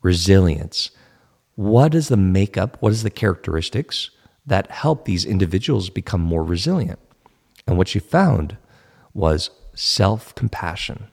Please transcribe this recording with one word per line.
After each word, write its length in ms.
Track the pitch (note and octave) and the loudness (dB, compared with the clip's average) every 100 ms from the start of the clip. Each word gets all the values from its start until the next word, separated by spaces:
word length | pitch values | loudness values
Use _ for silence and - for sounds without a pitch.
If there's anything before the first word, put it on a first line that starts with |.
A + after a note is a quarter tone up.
resilience. 880 | F2+ F2+ E2+ F#2+ F#2 D2+ E2 - - _ _ _ _ _ _ | 2 0 6 6 6 0 -6 -8 -8 _ _ _ _ _ _
What 400 | - G2+ A2+ D3+ | -6 2 4 4
is 140 | D#3+ D3+ | 2 2
the 80 | A#2+ | 2
makeup? 600 | F#2 F#2 G2 - F#2+ - | 4 4 0 -2 -4 0
What 120 | A2 | 0
is 120 | A2 | 0
the 60 | A2 | -4
characteristics 1000 | - G#2+ F#2 - D#2+ E2 A#2 D#3 - - _ _ _ - | -2 -2 -2 -4 -4 -4 -6 -6 -8 -10 _ _ _ -4
that 240 | G2 - | -2 -2
help 340 | - D3 D#3+ | -4 -2 -2
these 200 | - F2+ | -2 -4
individuals 640 | - F#2+ F#2 F#2+ - A#2 F#2 | 0 0 0 0 0 -2 -2
become 300 | F#2 - F2+ | -8 -4 -2
more 220 | E2 E2 | 0 0
resilient? 560 | D#2+ E2+ C#3 F3+ F2 - _ _ _ _ _ _ - | -2 -2 -2 -2 -2 -8 _ _ _ _ _ _ -2
And 120 | F2 | 0
what 100 | F#2 | 2
she 120 | G#2 | -2
found 560 | - E3 F#3+ G#2 D2+ G2+ _ _ _ _ _ | 0 2 4 2 -2 -8 _ _ _ _ _
was 380 | - E2 D#2 - _ - | -2 0 0 -2 _ -20
self-compassion. 1300 | - - - G2 A2+ - - A#2+ - F2 F2+ - - G#2 | -8 -4 2 2 0 -8 -6 -6 -4 -8 -8 -10 -12 -16